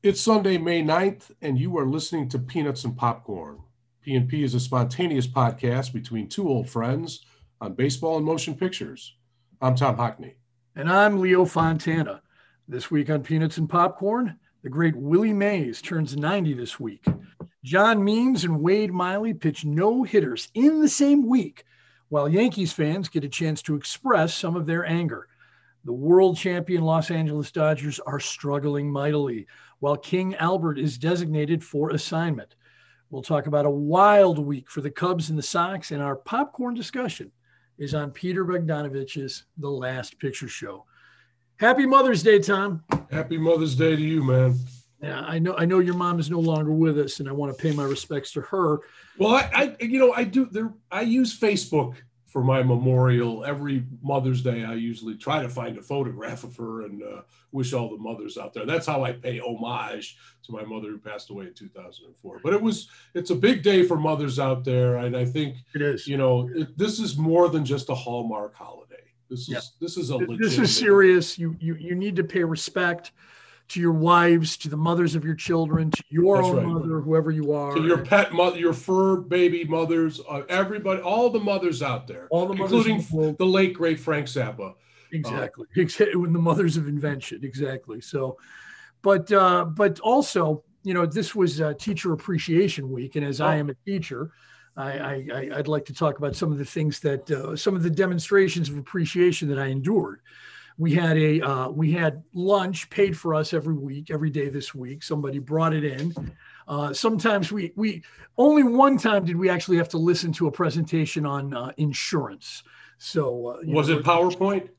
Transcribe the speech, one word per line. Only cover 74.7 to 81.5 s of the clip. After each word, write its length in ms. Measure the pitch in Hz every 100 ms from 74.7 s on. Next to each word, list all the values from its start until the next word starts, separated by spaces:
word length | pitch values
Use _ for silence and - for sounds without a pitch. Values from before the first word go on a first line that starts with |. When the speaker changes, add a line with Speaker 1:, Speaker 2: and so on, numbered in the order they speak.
Speaker 2:
the 60 | 151
mothers 360 | 165 170 170
of 80 | 156 151
your 80 |
children, 560 | 156 - 165 160 160 156
to 120 | - -
your 280 | 156 185 196
Speaker 1:
That's 120 | 180
Speaker 2:
own 80 | 175
Speaker 1:
right. 100 | 170
Speaker 2:
mother, 340 | 165 160 156
whoever 280 | 147 160 156
you 220 | 156 147
are. 220 | 147 143
Speaker 1:
To 80 | 147 160
your 120 | 170
pet 340 | - 202 -
mo-, 220 | 170 180
your 180 | 175 170
fur 440 | - - 185 190 190
baby 460 | 135 180 175 175
mothers, 580 | 156 160 160 165 160 - -
uh, 140 | 143 139
everybody, 540 | 185 196 208 190 190
all 260 | 180 214 240
the 100 | 220
mothers 420 | 202